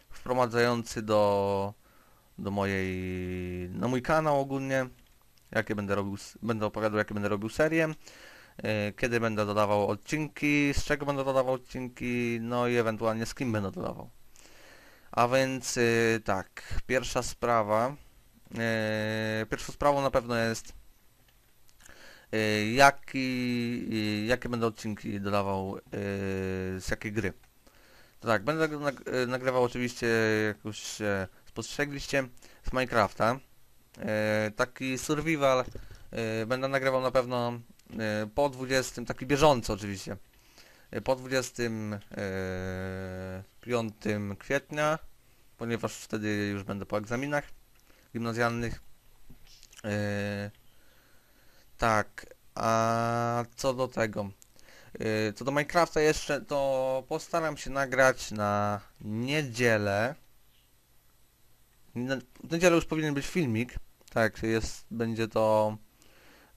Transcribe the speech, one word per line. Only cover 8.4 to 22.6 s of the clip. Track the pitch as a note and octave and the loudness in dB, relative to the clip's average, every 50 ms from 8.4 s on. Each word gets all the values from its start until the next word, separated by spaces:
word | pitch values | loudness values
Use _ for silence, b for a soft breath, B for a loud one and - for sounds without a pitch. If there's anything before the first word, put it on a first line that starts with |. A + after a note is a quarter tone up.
| B B B | B B B
E, | - - A2 G#2+ G#2+ G#2 G#2 G2 | -8 -4 -2 -2 -2 -2 -4 -2
kiedy | - - B2+ A#2 A#2 | -2 -2 0 0 0
będę | A#2 A2+ A2 G#2 G#2+ | 0 0 0 0 0
dodawał | G2+ G2+ G#2+ G#2 G2+ G#2 G#2 G2+ F#2+ | 2 2 2 4 4 4 4 2 2
odcinki, | G#2+ G2+ - - - D3+ D#3 C#3+ - - - D3 D3 D3 C#3+ C#3+ C#3 | 0 -2 -4 -4 -4 -4 -4 -4 -4 -2 0 2 2 2 2 2 2
z | - - | 0 0
czego | - D3 C#3+ D3 | 0 0 0 0
będę | C#3 C#3+ C#3 C3+ | -2 -2 0 0
dodawał | C3+ C3 C3+ B2+ B2+ C3 | 2 2 2 2 2 0
odcinki, | B2+ - - - B2+ B2+ B2 B2 - B2+ B2 A#2+ A#2+ A#2+ A#2 A#2 A#2 | -2 -4 -8 -10 -8 -8 -8 -8 -6 -4 -2 -2 0 0 0 -2 -2
no | A2+ A#2 B2 B2 B2 B2 | -2 -2 0 0 2 4
i | A#2+ | 4
ewentualnie | A#2+ A2+ A2+ A2 G#2 A#2 A2+ A2 A2 A2+ | 4 2 2 0 0 0 0 0 0 -2
z | A2+ - | -4 -4
kim | - C#3+ B2 A2 | -4 -2 0 0
będę | G#2+ G2+ F#2+ | 0 -2 -2
dodawał. | - F#3 - - - - - - - - - B B B B B B B B B B B B B B B B B - | -4 -4 -6 -6 -6 -8 -12 -14 -16 -20 -20 B B B B B B B B B B B B B B B B B 0
A | - A#2+ A#2+ | 2 2 4
więc, | B2+ C3+ C3+ C3 C3 C3 B2 - - B2+ | 4 4 2 2 0 -4 -6 -4 0 2
e, | A#2+ A#2 A#2 A#2 A#2 A2+ A2+ A2+ | 4 4 4 4 4 4 2 2
tak, | A2 - G2+ F#2+ F2 - _ - - - - - - | 0 -2 -2 -2 -4 -6 _ -16 -8 -4 -2 -2 0
pierwsza | - B2 C3 A#2+ A2+ - C3 B2 | 0 0 0 0 0 -2 -2 -2
sprawa. | - - - - A#2+ A#2+ A#2 G#2+ G#2 G#2+ G#2+ A#2 C3 D3 D3 b b b b b b _ _ - - - A#2 | -2 -4 -2 0 2 4 4 4 4 4 2 2 0 -2 -6 b b b b b b _ _ -20 -12 -6 -4
E, | A#2 A2+ A2+ A2 G#2+ G#2+ G#2+ G#2+ G#2+ G#2+ A2 A2 A2 A2 A2 A2 A2 - | -2 0 0 0 0 0 -2 -2 -2 -2 -2 -2 -2 -2 -2 -4 -4 -4
pierwszą | - - - - - | -6 -6 -6 -10 -4
sprawą | - C#3 D3 C#3+ C#3 C3+ | 2 2 4 4 4 2
na | C3+ | 2
pewno | B2+ C3+ A#2+ A#2 A#2+ | 2 0 0 0 0
jest, | A#2 A2+ A2+ A2+ - - - - - - - - _ _ - _ _ _ _ _ _ _ _ _ _ - - - B B B B B B B B B B B - | 0 0 0 -2 -4 -8 -12 -18 -20 -20 -20 -20 _ _ -20 _ _ _ _ _ _ _ _ _ _ -20 -20 -20 B B B B B B B B B B B -2
e, | A2 G#2+ G#2+ G#2+ G#2+ | 0 2 2 2 2